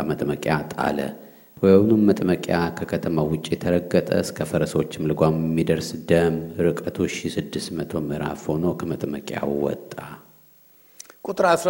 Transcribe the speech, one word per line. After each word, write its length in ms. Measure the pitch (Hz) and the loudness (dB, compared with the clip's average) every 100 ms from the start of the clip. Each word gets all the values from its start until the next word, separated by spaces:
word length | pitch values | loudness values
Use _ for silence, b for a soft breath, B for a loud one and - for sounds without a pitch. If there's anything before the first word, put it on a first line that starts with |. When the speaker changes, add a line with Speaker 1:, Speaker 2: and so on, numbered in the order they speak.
| 76 | -4
Speaker 1:
መጥመቂያ 500 | - 71 71 - 76 76 | -2 -4 -4 -2 -2 -2
ጣለ። 300 | - 71 71 69 - B B B - | -4 -2 -2 -4 -8 B B B 0
ወይኑም 440 | 98 95 107 110 | 6 6 8 6
መጥመቂያ 540 | 104 101 87 87 - 87 82 | 6 4 2 0 0 0 0
ከከተማው 540 | - - 82 80 80 78 | -4 -4 -4 0 0 0
ውጭ 200 | 78 - - | 0 -2 -2
ተረገጠ፣ 540 | - 87 85 92 - 92 | 0 0 2 0 2 0
እስከ 200 | 85 - 80 | 0 -4 -2
ፈረሶችም 600 | 82 76 82 78 - 78 | 0 0 0 -2 -2 -2
ልጓም 300 | 76 80 80 | 2 2 2
የሚደርስ 520 | 80 80 80 80 - - - | 0 0 2 0 -2 -6 2
ደም፣ 300 | 85 85 82 82 - | 4 4 0 -4 0
ርቀቱ 400 | 85 80 - - 87 | 2 0 -4 -2 -2
ሺህ 240 | - - | -2 -6
ስድስት 380 | - - - - | -4 -6 -6 -6
መቶ 200 | 82 - 82 | -6 -4 -4
ምዕራፍ 420 | 73 76 73 73 - | -4 -4 -6 -6 -4
ሆኖ 200 | 78 87 82 | 0 0 -2
ከመጥመቂያው 760 | 82 82 - 71 - - 71 71 | -4 -4 -6 -6 -8 -4 -2 0
ወጣ። 320 | 69 - - - - - - _ _ _ _ B B B B B - | 0 -2 -8 -14 -14 -16 -20 _ _ _ _ B B B B B -6
Speaker 2:
ቁጥር 200 | 190 185 | 2 4
አስራ 220 | 170 180 | 4 2